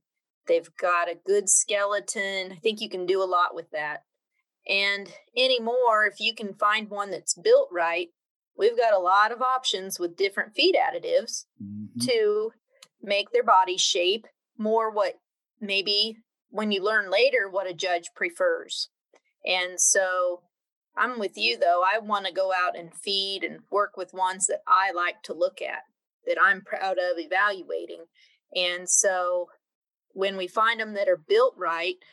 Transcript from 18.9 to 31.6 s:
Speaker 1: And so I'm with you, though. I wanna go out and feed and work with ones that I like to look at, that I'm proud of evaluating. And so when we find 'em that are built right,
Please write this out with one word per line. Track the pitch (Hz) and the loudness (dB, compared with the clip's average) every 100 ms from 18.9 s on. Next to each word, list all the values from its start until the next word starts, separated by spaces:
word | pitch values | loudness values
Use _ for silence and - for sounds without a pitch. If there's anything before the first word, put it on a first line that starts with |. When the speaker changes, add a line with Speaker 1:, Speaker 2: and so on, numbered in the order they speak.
| _ _ _ _ _ | _ _ _ _ _
Speaker 1:
And | - 180 180 180 | -4 -2 -2 0
so | - 196 190 185 180 175 _ _ _ _ _ - | 2 2 2 0 -2 -4 _ _ _ _ _ -4
I'm | 233 247 | -4 -2
with | 202 - | -6 -2
you, | 226 233 | -2 2
though. | - 180 | 2 4
I | 185 220 | 2 0
wanna | 208 202 190 | -2 -4 -2
go | 175 190 | -2 -2
out | 185 180 - | 0 -2 -4
and | 165 | -10
feed | - - 196 196 196 | -12 -4 -4 -4 -6
and | 165 156 - | -8 -10 -4
work | 202 202 - | -2 -2 -4
with | 180 | -10
ones | 185 185 190 190 | -4 -4 -2 -4
that | - - | -4 0
I | 190 196 | 2 2
like | 175 175 - | -2 -4 -6
to | - | -10
look | 156 175 - | -2 -4 -4
at, | - - - _ _ _ - | -10 -10 -14 _ _ _ -4
that | 170 | 2
I'm | 185 190 | 4 2
proud | - 208 190 185 | -4 -6 -4 -2
of | 180 170 | -2 -2
evaluating. | 156 180 208 196 151 165 170 170 165 _ _ _ _ | -2 0 0 -2 -6 -8 -8 -14 -20 _ _ _ _
And | 180 180 175 180 | -4 -2 -4 0
so | - 202 185 180 180 175 _ _ _ _ _ _ | 2 2 2 0 -2 -4 _ _ _ _ _ _
when | 190 196 190 | -4 -4 -4
we | 180 | -4
find | 220 220 226 | 0 0 0
'em | 220 | -4
that | 202 202 | -2 0
are | 175 | 0
built | 151 214 254 | 2 4 4
right, | 214 | 0